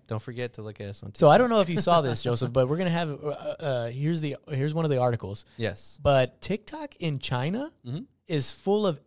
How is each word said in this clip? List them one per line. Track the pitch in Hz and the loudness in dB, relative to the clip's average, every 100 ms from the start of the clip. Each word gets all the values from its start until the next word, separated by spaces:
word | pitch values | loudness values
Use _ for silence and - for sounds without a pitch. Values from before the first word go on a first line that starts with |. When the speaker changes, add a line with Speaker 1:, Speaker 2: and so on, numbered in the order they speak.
| - | -6
Speaker 1:
Don't | 110 | -8
forget | - 120 120 | -8 -8 -8
to | - | -8
look | 107 101 | -12 -10
at | 101 | -12
us | 98 | -10
on | 101 | -12
TikTok. | - | 6
Speaker 2:
So | 156 | 8
I | 156 | 8
don't | 247 | 6
know | 226 | 2
if | 175 | 2
you | 170 | 0
saw | 175 170 | 4 4
this, | 139 113 | 2 0
Speaker 1:
<laughs> | 123 | -2
Speaker 2:
Joseph, | 120 123 | -2 0
but | 127 127 | 2 2
we're | 160 | 0
gonna | 180 | -2
have, | 170 165 135 | -2 -4 -6
uh, | 147 | -8
uh, | 139 147 - 143 127 117 | -8 -8 -6 -4 -4 -4
here's | 127 147 170 | -2 -2 -2
the, | 151 131 - | -4 -8 -6
here's | 135 147 | -4 -2
one | 156 | -2
of | 156 | 0
the | 131 | 2
articles. | 123 120 98 104 - - | 2 0 -4 -12 -14 -6
Speaker 1:
Yes. | 113 101 - - | -6 -6 -12 -2
Speaker 2:
But | 143 135 127 - | 4 4 2 -4
TikTok | - 208 - 302 294 - | -6 -6 -8 -12 -12 -8
in | 165 139 | -6 -4
China | - 123 139 220 302 - 123 | -4 -4 -2 -4 -8 -12 -10
Speaker 1:
Mm-hmm. | 147 269 _ - | -10 -12 _ -6
Speaker 2:
is | 156 127 | -4 -4
full | - 190 208 202 | -4 -2 0 0
of | 143 | -2